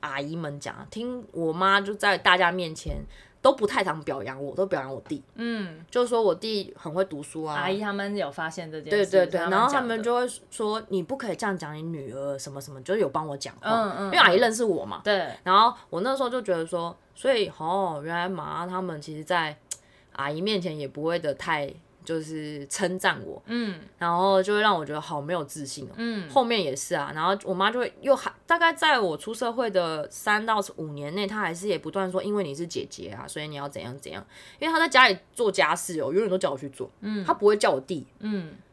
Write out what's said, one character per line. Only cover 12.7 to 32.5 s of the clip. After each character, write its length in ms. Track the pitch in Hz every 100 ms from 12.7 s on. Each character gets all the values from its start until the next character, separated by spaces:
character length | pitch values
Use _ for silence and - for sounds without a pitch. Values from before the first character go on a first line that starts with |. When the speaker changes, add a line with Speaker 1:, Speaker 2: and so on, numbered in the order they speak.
Speaker 1:
么。” 80 | 135
就 80 | 127
是 80 | 208
有 80 | 165
帮 180 | 156 156
我 80 |
讲 200 | 139 135 -
话， 140 | 208
Speaker 2:
嗯， 240 | 226 214 180
嗯， 40 | 196
Speaker 1:
因 40 |
为 80 | 339
阿 120 | 226
姨 60 | 180
认 160 | 240
识 100 | 220
我 220 | 233 160
嘛。 160 | - 90
Speaker 2:
嗯。 20 |
对。 240 | 208 202 156 110
Speaker 1:
然 160 | 180 196
后 160 | 226 240 -
我 140 | 160
那 120 | 226
时 80 | 269
候 60 | 254
就 140 | 254
觉 100 | 196
得 140 | 175 165
说， 280 | 175 170 175 _
所 180 | - 262
以， 180 | 247 180 -
哦， 460 | 156 190 190 151
原 100 | 156
来 140 | 170 180
妈 380 | 185 151 151 175
他 160 | 185
们 180 | 185 156
其 160 | 147 156
实 80 |
在 320 | 156 175 160 151 _ - _ _ _
阿 180 | - 143
姨 120 | 156
面 180 | 196 208
前 160 | 175 156
也 80 | 139
不 160 | 147
会 160 | 156 170
的 140 | 165
太， 380 | - - 156 143 - _ _
就 160 | - 165
是 460 | 156 156 151 151 139
称 320 | - 185 185
赞 220 | 190 156
我。 160 | 80 - -
Speaker 2:
嗯。 340 | 233 226 170 - _
Speaker 1:
然 180 | 170 175
后 260 | 190 190
就 120 | 190
会 60 | 208
让 160 | 214 180
我 80 |
觉 80 | 147
得 80 | 151
好 200 | 147 151
没 120 | 143
有 100 | 175
自 200 | 143 160
信 220 | 143 - -
哦。 60 | -
Speaker 2:
嗯。 320 | 233 220 165
Speaker 1:
后 160 | 190
面 180 | 240 233
也 120 | 160
是 200 | 127 -
啊， 180 | 170 143
然 100 | 151
后 120 | 170 202
我 100 | -
妈 160 | 185 196
就 80 | 240
会 140 | 240 -
又 140 | -
还， 180 | 262 - - -
大 120 | 339
概 140 | 339
在 260 | 330 320 269
我 180 | 196 -
出 160 | -
社 200 | 220 240
会 180 | 233 233
的 380 | 190 170 156 147
三 340 | - - 208
到 180 | 220 220 196 -
五 120 | 156
年 260 | 143 143
内， 120 | 180 196
她 140 | 214
还 140 | 190
是 140 | 170 202
也 100 | 165
不 120 | 160
断 200 | 196 190
说 100 | 185
，“因 100 | 202
为 80 | 208
你 120 | 170